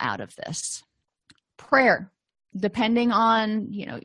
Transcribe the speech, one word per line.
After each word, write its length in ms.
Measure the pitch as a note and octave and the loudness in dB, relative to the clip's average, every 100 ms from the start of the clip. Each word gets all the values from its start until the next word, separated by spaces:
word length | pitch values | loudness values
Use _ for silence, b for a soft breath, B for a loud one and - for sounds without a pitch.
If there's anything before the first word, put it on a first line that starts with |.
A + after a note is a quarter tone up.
out 200 | B2 G#2 | -4 -6
of 140 | G#2 - | -10 -12
this? 480 | - D#3+ - - _ _ _ _ _ _ _ - | -10 -10 -10 -12 _ _ _ _ _ _ _ -20
Prayer, 560 | - C4+ B3 F3 F#3 _ _ _ _ G3 | 0 4 4 2 -2 _ _ _ _ -4
depending 560 | G3+ G#3+ A3+ A#3 A#3+ | -4 0 0 2 2
on, 600 | G#3 A3+ A3+ A3 G#3+ G3 | 2 4 2 0 -4 -6
you 140 | G3+ - | -10 -10
know, 120 | - | -12